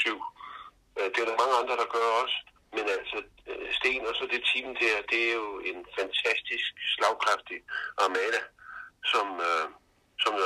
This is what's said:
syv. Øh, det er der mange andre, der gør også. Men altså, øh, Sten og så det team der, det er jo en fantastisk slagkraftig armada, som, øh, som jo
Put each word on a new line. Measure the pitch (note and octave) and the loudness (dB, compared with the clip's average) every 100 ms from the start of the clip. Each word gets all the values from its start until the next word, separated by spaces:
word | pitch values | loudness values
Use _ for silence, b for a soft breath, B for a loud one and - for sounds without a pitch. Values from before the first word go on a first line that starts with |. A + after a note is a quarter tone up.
syv. | A#2 F#2 - - B B B B _ - | 4 0 -6 -10 B B B B _ -4
Øh, | F#2+ | -2
det | A#2 | 0
er | A2+ | 0
der | A2+ | 2
mange | C3 B2 | 4 4
andre, | A#2 A#2+ | 2 0
der | A#2 A#2 | 0 2
gør | A2+ A2+ | 4 4
også. | B2+ - - _ _ A2 | 2 -2 -6 _ _ -4
Men | G#2 F#2+ | 0 -2
altså, | - G#2+ - - - | -2 -8 -8 -14 -12
øh, | - - - | -8 -4 2
Sten | B2 A2+ A2 | 2 2 -2
og | A2+ | -4
så | C3 | -2
det | - - | 0 0
team | B2+ C3 A#2+ | 0 -2 0
der, | A2+ G#2 G2+ | 2 2 0
det | A#2 A#2 | 0 0
er | A#2 | 0
jo | G#2+ F#2+ - | -4 -6 -6
en | F2+ F2 - | -8 -8 -4
fantastisk | F#2+ - A#2+ A2+ - - - - - - | -2 0 0 0 -2 -4 -4 -4 -2 2
slagkraftig | G#2 A2 G#2+ G2+ - - - B B - F#2+ | 2 2 2 2 -2 -10 -6 B B 0 2
armada, | - - - - - B B B _ - | 2 2 0 -2 -14 B B B _ 0
som, | - G2+ F2 E2+ | 2 0 -2 0
øh, | E2 D2+ - _ _ _ - | 0 0 -6 _ _ _ -2
som | - | 0
jo | G#2 | 2